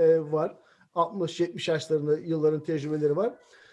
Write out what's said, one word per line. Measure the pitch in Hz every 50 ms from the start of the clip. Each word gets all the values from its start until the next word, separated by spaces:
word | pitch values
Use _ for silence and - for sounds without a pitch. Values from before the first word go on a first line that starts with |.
| 165
e, | 160 165 160 156 147 156
var. | 151 165 202 - - _ _ _ _ _ _ -
Altmış, | 175 170 170 196 196 175 156 - -
yetmiş | 170 175 - 160 - 175
yaşlarında | 160 151 - - 160 151 147 147 151 160
yılların | 175 170 165 156 151 151 156 151 151
tecrübeleri | 170 160 147 139 151 151 151 151 147 147
var. | 170 208 240 - - _ _ - - - -